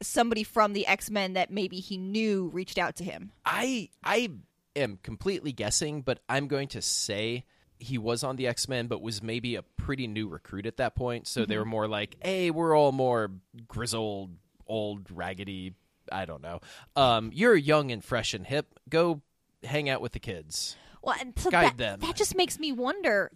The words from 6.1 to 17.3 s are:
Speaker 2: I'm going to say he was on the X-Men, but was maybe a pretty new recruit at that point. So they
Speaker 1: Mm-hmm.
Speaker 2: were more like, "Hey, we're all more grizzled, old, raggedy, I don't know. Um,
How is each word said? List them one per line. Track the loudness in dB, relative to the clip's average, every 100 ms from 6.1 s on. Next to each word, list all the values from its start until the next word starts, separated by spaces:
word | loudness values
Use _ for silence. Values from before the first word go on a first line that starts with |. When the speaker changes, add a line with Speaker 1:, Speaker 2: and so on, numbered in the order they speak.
| -4 -2
Speaker 2:
I'm | -2 0
going | -2 -2
to | -4
say | -2 -2 -2 -2 -2 -4 -8 _ _ -16
he | -6 -2
was | 0 0
on | -2 -2
the | -2
X-Men, | 0 -2 -2 -2
but | -4
was | -4 -6
maybe | -4 -4 -2 -4
a |
pretty | -6 -6 -4 -2 -2
new | -2 -4
recruit | -6 -10 -8 -6
at | -2
that | -2 -2
point. | -4 -4 -4
So | -2
they | 0 -2
Speaker 1:
Mm-hmm. |
Speaker 2:
were | -2
more | 0 0
like, | -2 -4 -6
"Hey, | -4 0 0
we're | 2 6 8
all | 6
more | 6 4 2 0 -6 -18 -20 -12
grizzled, | -6 -2 -2 -2 -4 -8 -14 _ -16 -6
old, | -2 -2 -4 -8
raggedy, | -6 -6 -6 -8 -8 -10 -12 _ _ -8
I | -6
don't | -6 -8
know. | -10 -10 -12 -20 -2 4
Um, | 6 6 0